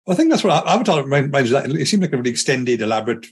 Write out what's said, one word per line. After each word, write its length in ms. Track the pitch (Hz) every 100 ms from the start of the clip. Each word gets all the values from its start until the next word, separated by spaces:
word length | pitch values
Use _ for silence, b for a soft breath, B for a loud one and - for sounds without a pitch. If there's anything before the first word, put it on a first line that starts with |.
| -
Well, 80 |
I 40 | 180
think 120 | 320
that's 140 | 277
what 180 | 196 151 165
A-, 40 |
Avatar 320 | 214 214 156
remi-, 240 | 135 143 143
reminds 240 | 139 120
me 60 | 135
of 60 |
that. 120 | 127 156
It 60 | 135
seemed 180 | 208
like 80 | 175
a 40 | 127
really 140 | 123
extended, 500 | 117 - 131 123 117
elaborate 460 | 110 110 110 117 -